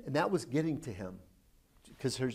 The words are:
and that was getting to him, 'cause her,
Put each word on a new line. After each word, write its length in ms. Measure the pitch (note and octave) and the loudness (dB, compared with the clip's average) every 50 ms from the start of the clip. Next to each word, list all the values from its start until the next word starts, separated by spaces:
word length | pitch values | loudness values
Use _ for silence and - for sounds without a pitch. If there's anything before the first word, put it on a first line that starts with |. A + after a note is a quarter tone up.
| - | -4
and 100 | - C3 | 0 2
that 140 | D3 E3+ G#3 | 2 4 4
was 140 | G3 F3 - | 4 2 0
getting 340 | - A#2+ D3 E3 E3 D3+ B2+ | 2 2 2 2 2 0 -2
to 100 | - - | -2 -6
him, 280 | G#2 F2+ G#2 F#2 F#2+ - - - - - - _ - - _ _ _ - - - - - | -6 -6 -6 -8 -8 -10 -14 -20 -20 -20 -20 _ -20 -20 _ _ _ -20 -20 -20 -8 -4
'cause 180 | - C3 A#2+ - | -2 -2 0 0
her, 140 | C3 B2+ A2+ | 0 -2 -2